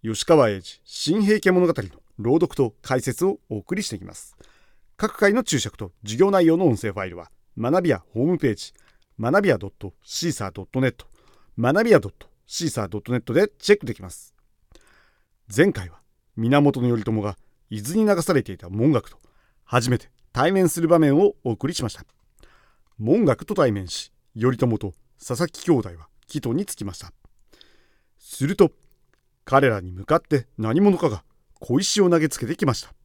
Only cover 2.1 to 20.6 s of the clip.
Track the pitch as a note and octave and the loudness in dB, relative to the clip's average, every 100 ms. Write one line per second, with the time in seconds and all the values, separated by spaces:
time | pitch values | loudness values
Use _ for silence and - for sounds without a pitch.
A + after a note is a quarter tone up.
2.1 | - G#2+ D#3 F3 - B2 _ - C3 C3 | -8 0 2 0 0 -4 _ -4 -4 -2
3.1 | A#2+ F#3 G3+ _ A2 - F#3+ - - F#2 | -4 -4 -4 _ -12 -8 -8 -6 -10 -14
4.1 | - - _ - _ _ _ _ _ - | -20 -20 _ -20 _ _ _ _ _ -6
5.1 | - G3+ A3 - C#3 - - G2 _ G#2 | 2 2 2 0 -4 -4 -10 -16 _ -10
6.1 | A2 G3 G3 E3 E3+ F3+ A2 A2 G2 F#2+ | 2 4 4 4 4 2 0 -4 -6 -8
7.1 | F2 E2 _ _ - A#2 F3 F3 G#2+ _ | -10 -18 _ _ -6 0 0 0 -2 _
8.1 | A2 C#3+ F3+ C#3 G2+ - _ _ _ _ | -4 -2 0 -2 -4 -10 _ _ _ _
9.1 | - A2+ F3+ G3+ A2+ G2 _ G2 _ _ | -8 0 0 2 -2 -4 _ -16 _ _
10.1 | - E3 - G2 F#2+ F#2 C3 C3 - - | -8 -6 -6 -8 -10 -8 -2 -2 -4 -20
11.1 | - _ _ _ - A#2+ E3 A#3 F#3+ G2 | -20 _ _ _ -2 0 2 6 4 4
12.1 | _ - _ _ - E3 B2+ G2+ G#2 G#2+ | _ -20 _ _ -6 -6 -6 -8 -8 -6
13.1 | B2 - B2+ G3+ _ - G#3 G#2+ - F#2 | -6 0 0 0 _ 2 2 2 -12 -14
14.1 | - - _ _ _ _ - _ _ _ | -18 -20 _ _ _ _ -20 _ _ _
15.1 | _ _ _ _ G#2 F#3+ C3 F2 - _ | _ _ _ _ 2 2 2 -10 -16 _
16.1 | _ _ - A2+ C#3+ C#3+ C3+ B2 A#2 G#2+ | _ _ -6 2 4 4 2 0 0 -2
17.1 | A2 G#2 G2 _ _ _ G#2+ G#2+ F#3+ G#3+ | -4 -4 -10 _ _ _ -12 -4 0 2
18.1 | F#3+ E3 D3+ A2+ F#2 F2+ G2 C3 B2+ - | 0 0 -2 -2 -14 -12 -2 0 0 -4
19.1 | - _ _ _ _ _ B2 A#2+ B2 - | -20 _ _ _ _ _ -2 0 -4 -4
20.1 | _ _ - D3+ G3 | _ _ -2 0 2